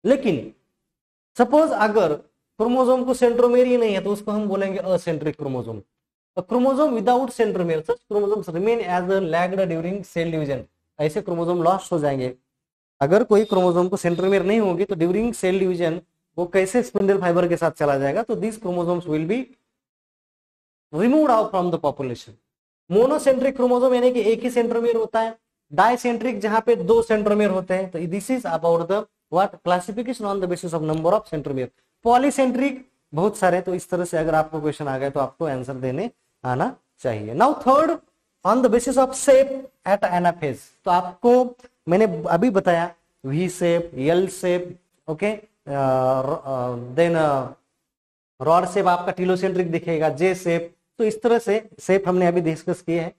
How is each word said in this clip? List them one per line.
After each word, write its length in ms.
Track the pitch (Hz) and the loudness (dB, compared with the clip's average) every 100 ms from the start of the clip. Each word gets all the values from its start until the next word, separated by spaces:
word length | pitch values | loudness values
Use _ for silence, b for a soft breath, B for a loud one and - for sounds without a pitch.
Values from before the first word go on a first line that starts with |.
लेकिन 480 | 208 277 254 143 101 _ _ _ _ _ _ _ _ - | 2 2 2 -2 -6 _ _ _ _ _ _ _ _ -2
सपोज 320 | 240 294 320 | 2 4 2
अगर 420 | 220 214 214 170 147 _ _ _ - | 2 2 2 0 -2 _ _ _ -4
क्रोमोसोम 460 | 226 254 247 254 | 0 2 2 2
को 100 | 254 | 0
सेंट्रोमियर 520 | 254 240 233 247 247 254 | 0 2 4 4 4 4
ही 100 | 247 | 2
नहीं 180 | 226 | 2
है, 60 | 190 | 0
तो 120 | 196 | -2
उसको 200 | 208 - | -4 -4
हम 160 | 208 208 | -4 -4
बोलेंगे 300 | 196 196 190 | -2 -4 -4
असेंट्रिक 580 | 185 175 175 156 151 139 | -2 -2 -2 -4 -4 -6
क्रोमोसोम। 460 | 143 127 113 110 - _ _ _ _ 185 | -6 -6 -8 -12 -16 _ _ _ _ -10
A 40 | |
chromosome 500 | 185 240 262 269 302 233 | -2 0 2 2 0 2
without 280 | 202 247 262 | 2 2 0
centromere, 500 | - 220 185 170 160 156 | -2 -2 0 -2 -2 -4
such 120 | 480 _ | -6 _
chromosomes 320 | 208 202 214 | -2 0 -2
remain 340 | 180 165 208 233 | -4 -4 -2 -2
as 260 | 180 180 | -2 -2
a 160 | 180 196 | 0 -2
lagged 380 | 175 165 180 190 | 0 -2 -2 -2
during 420 | 185 165 170 196 | -2 -2 -6 -8
cell 260 | 180 175 165 | -8 -6 -4
division, 340 | 160 143 131 - _ _ - | -4 -4 -6 -10 _ _ -4
ऐसे 220 | 151 202 | -4 -4
क्रोमोसोम 400 | 185 170 170 175 | -4 -4 -2 2
लॉस्ट 300 | 165 190 - | 2 0 -2
हो 60 | 170 | -2
जाएंगे। 360 | 143 139 127 123 _ _ _ _ _ _ | 0 -2 -6 -8 _ _ _ _ _ _
अगर 240 | 143 202 | 2 2
कोई 200 | 247 208 | 4 2
क्रोमोसोम 440 | 220 185 180 175 185 | 4 2 2 2 0
को 80 | 196 | -2
सेंट्रोमियर 460 | 175 170 185 196 | -2 0 0 2
नहीं 180 | 180 226 | 2 0
होगी, 240 | 202 170 | 0 0
तो 100 | 202 | -4
during 380 | 175 170 190 233 | 0 0 0 -2
cell 300 | - 185 190 | -2 -2 0
division 380 | 190 170 170 170 _ _ _ - | 0 0 -2 -4 _ _ _ -8
वो 80 | 175 | 0
कैसे 360 | 190 185 247 | 0 2 0
स्पिंडल 380 | - 196 196 196 | -2 0 2 2
फाइबर 280 | 175 170 175 | 2 2 2
के 80 | 165 | 2
साथ 140 | 165 | 0
चला 280 | - 147 139 | 0 0 2
जाएगा? 240 | 139 170 | 0 -2
तो 140 | 233 208 | -4 -4
these 220 | 208 220 | -4 -6
chromosomes 480 | 185 175 170 175 160 | -6 -2 -2 -2 -2
will 220 | 156 160 | -4 -2
be 140 | 233 254 _ _ _ _ _ _ _ _ _ _ _ _ _ _ | -4 -6 _ _ _ _ _ _ _ _ _ _ _ _ _ _
removed 340 | 151 233 302 302 | 0 2 4 4
out 220 | 226 220 | 2 2
from 200 | 190 175 | -2 -2
the 100 | 165 | 0
population। 500 | 147 139 131 120 - 110 _ _ _ _ _ | -2 -4 -8 -8 -14 -20 _ _ _ _ _
मोनोसेंट्रिक 680 | 185 254 302 277 254 269 269 | 2 4 2 2 2 0 0
क्रोमोसोम 380 | 247 247 254 | 2 4 2
यानी 180 | 247 247 | 4 2
कि 80 | 247 | 2
एक 220 | 208 226 | 0 0
ही 80 | 247 | 0
सेंट्रोमियर 460 | 240 233 240 233 226 | 0 0 0 0 0
होता 240 | 220 226 | 0 -2
है, 180 | 226 226 _ _ _ | -2 -8 _ _ _
डायसेंट्रिक 680 | 147 214 247 247 233 240 214 | 2 4 2 -2 -2 -4 -4
जहां 200 | 208 220 | -2 0
पे 160 | 220 226 | 2 0
दो 260 | 175 233 | 4 2
सेंट्रोमियर 480 | 226 214 208 208 208 | 4 0 2 2 2
होते 240 | 185 185 | 0 -2
हैं, 160 | 185 185 | -4 -4
तो 80 | 170 | -6
this 320 | 170 196 196 | -6 -6 -4
is 120 | 262 | -4
about 440 | 185 165 170 170 165 | -2 -2 2 2 0
the 180 | 202 214 _ _ | -4 -4 _ _
what 160 | 170 202 - 175 | -2 0 -4 -2
classification 540 | 180 180 208 240 240 | -2 -2 -8 -8 -6
on 200 | 208 196 | -6 -4
the 60 | 180 | -4
basis 240 | 175 175 | -6 -6
of 100 | 160 | -4
number 300 | 156 160 160 | -2 0 2
of 80 | 214 | 0
centromere। 460 | - 156 143 131 123 _ _ _ | -2 -8 -6 -6 -8 _ _ _
पॉलीसेंट्रिक 840 | 233 247 277 - 262 247 277 262 - _ _ | 2 4 4 2 0 0 -4 -4 -16 _ _
बहुत 220 | 151 208 214 | -2 -2 2
सारे, 240 | 185 175 | 2 2
तो 140 | 180 | -2
इस 160 | 180 - | -8 -4
तरह 140 | 175 | -4
से 140 | 175 165 | -2 -2
अगर 160 | 156 | 0
आपको 260 | 156 156 156 | 0 0 -4
क्वेश्चन 280 | 151 139 147 | -4 -4 -6
आ 100 | 131 | -4
गए 120 | 139 | -4
तो 100 | 143 | -2
आपको 240 | 127 _ | -4 _
आंसर 300 | 160 131 123 | -6 -4 -8
देने 360 | 131 127 135 233 _ _ _ | -6 -6 -4 -8 _ _ _
आना 320 | 127 127 208 262 _ _ | -6 -2 -2 -6 _ _
चाहिए। 360 | 131 110 104 | -6 -6 -6
Now 200 | 131 254 | 0 0
third, 360 | 294 233 277 320 320 _ _ _ _ 185 | 2 2 4 4 -2 _ _ _ _ 0
on 100 | 240 | 2
the 60 | 247 | 4
basis 260 | 233 269 | 2 2
of 140 | 262 262 | 2 0
shape 400 | 262 - 262 269 269 - _ 185 | 0 4 6 4 -2 -10 _ -2
at 100 | 202 | 0
anaphase, 600 | 190 175 175 170 147 123 - _ | 2 2 0 0 -6 -6 -14 _
तो 60 | 190 | 0
आपको 680 | 180 185 - 240 247 247 - - _ - | 0 0 0 4 4 2 -6 -20 _ 0
मैंने 340 | 180 220 160 - | 2 2 0 -2
अभी 220 | 170 247 | 2 2
बताया 440 | 190 185 170 175 - _ _ 135 | 2 2 0 -2 -10 _ _ -6
वी 220 | 147 180 | -2 -2
शेप, 440 | - 175 170 170 | -2 0 0 -2
एल 340 | 131 139 175 185 | -4 0 2 0
शेप, 500 | - 180 180 180 - _ _ - | -4 -2 -2 -4 -16 _ _ -10
ओके, 280 | 156 208 214 - _ - 139 131 131 131 135 131 - 139 131 123 120 123 | -4 -4 -4 -14 _ -8 -2 0 2 2 0 -2 -6 -6 -6 -6 -8 -6
then, 220 | 131 170 165 | 0 2 2
uh, 300 | 156 139 123 - _ _ _ _ _ _ _ _ | 0 0 -4 -14 _ _ _ _ _ _ _ _
रॉड 240 | 131 170 180 | 2 2 2
शेप 200 | 196 185 | 0 2
आपका 280 | 175 185 | 2 -2
telocentric 520 | 180 185 185 190 180 175 | -2 -2 0 0 0 -2
दिखेगा, 420 | 170 165 160 156 | -4 -2 -2 -2
जे 260 | 143 185 | 0 0
शेप, 400 | 185 175 170 170 _ _ - | 0 -2 -2 -4 _ _ -2
तो 60 | |
इस 180 | 220 214 | -2 0
तरह 160 | 240 226 | 2 2
से 300 | - 214 220 - | 2 -2 -4 -12
शेप 280 | - 190 196 | 0 0 2
हमने 180 | 185 175 | 2 2
अभी 140 | 175 | 2
डिस्कस 420 | 165 160 - 175 | -2 -4 -6 -6
किए 180 | - 170 | -4 -4
हैं। 140 | 165 | -4